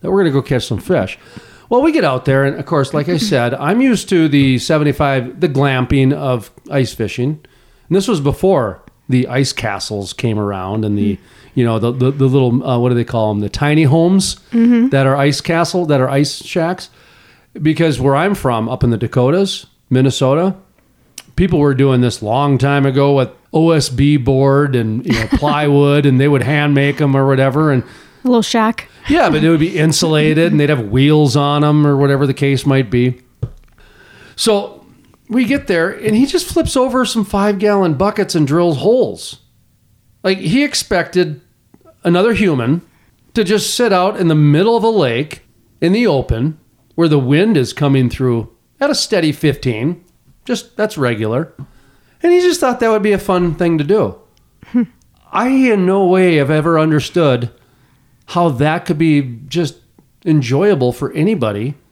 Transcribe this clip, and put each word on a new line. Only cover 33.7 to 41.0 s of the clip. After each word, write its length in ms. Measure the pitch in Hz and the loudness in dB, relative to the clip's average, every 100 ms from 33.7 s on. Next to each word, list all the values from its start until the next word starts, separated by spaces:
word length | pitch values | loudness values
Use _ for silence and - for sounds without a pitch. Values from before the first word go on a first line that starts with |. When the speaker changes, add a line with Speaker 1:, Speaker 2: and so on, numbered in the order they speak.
| _ - _ - - - - | _ -20 _ -20 -20 -20 -6
Speaker 1:
So 500 | 226 202 196 - - - _ _ _ | -2 0 -2 -14 -20 -20 _ _ _
we 180 | 240 226 | -2 0
get 220 | 277 - | -2 0
there, 220 | 175 170 | 0 0
and 260 | - 220 214 | -4 -2 0
he 100 | 277 | 2
just 200 | 359 - | 0 -2
flips 240 | 339 269 269 | -2 0 0
over 280 | 254 240 247 | 0 0 -2
some 200 | 226 196 | -2 -2
five-gallon 720 | 202 202 202 208 202 185 139 | 0 0 0 0 2 0 0
buckets 400 | 196 214 190 175 | -2 -2 -2 0
and 120 | 143 | 0
drills 300 | 156 175 143 | 2 0 0
holes. 600 | 180 247 160 92 - - _ _ _ _ _ _ _ _ | 0 2 0 -4 -16 -18 _ _ _ _ _ _ _ _
Like, 140 | 185 190 | -4 -4
he 240 | 160 233 | -2 0
expected 800 | 285 - - 185 | 0 -4 -4 -4